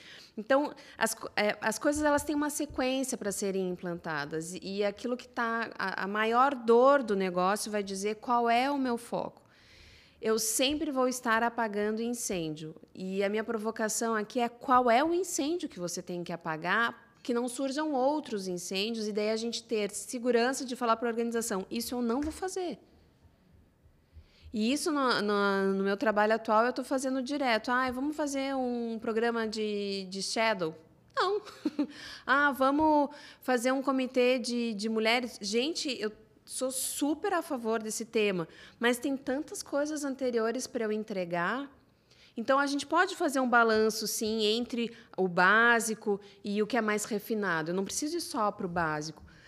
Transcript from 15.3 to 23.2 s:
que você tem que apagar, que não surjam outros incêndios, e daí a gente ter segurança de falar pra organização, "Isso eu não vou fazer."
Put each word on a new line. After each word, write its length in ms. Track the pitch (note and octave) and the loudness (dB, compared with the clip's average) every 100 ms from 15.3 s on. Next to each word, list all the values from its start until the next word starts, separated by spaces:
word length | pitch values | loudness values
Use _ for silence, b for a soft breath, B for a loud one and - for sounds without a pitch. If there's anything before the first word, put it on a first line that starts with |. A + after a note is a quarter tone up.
| - C#4 F4 D4 | -2 -2 -2 -6
que 140 | - | -6
você 200 | F3 D#3 | -6 -6
tem 220 | - F3 | -8 -8
que 80 | E3+ | -6
apagar, 800 | E3+ E3 D#3 F3 G#3 A#3 - - _ | -6 -6 -4 0 2 2 -2 -16 _
que 120 | - | -4
não 160 | A#3+ B3 | -2 -2
surjam 420 | B3 C4+ C4+ D#4 | -4 -4 -2 -2
outros 560 | C4+ C4 D4+ - G#3+ F#3+ | 2 2 0 -2 -6 -4
incêndios, 580 | F3 - F#3+ G#3+ A3+ G#3+ | -6 -4 -2 -2 -2 -4
e 60 | |
daí 200 | G#3 G#3+ | -2 -2
a 40 | A3 | -2
gente 280 | A#3 A3+ | -4 -6
ter 280 | - A3 G3+ | -4 -2 -2
segurança 720 | G3+ - B3+ A#3+ A#3 A#3+ C4+ | -4 -8 -4 2 2 2 0
de 140 | B3+ A#3+ | -6 -4
falar 180 | A#3+ A3+ | 0 2
pra 140 | A#3+ | 2
organização, 560 | A3+ A#3 A#3 A3+ F#3+ F#3+ | -2 -2 -2 -2 -4 -4
"Isso 240 | A3+ A#3 | -6 -4
eu 80 | B3 | -2
não 200 | A#3+ B3 | 0 0
vou 100 | D4 | -2
fazer." 480 | - F#4+ F#4+ F4+ G3+ - - _ _ | -4 -6 -4 -6 -6 -14 -20 _ _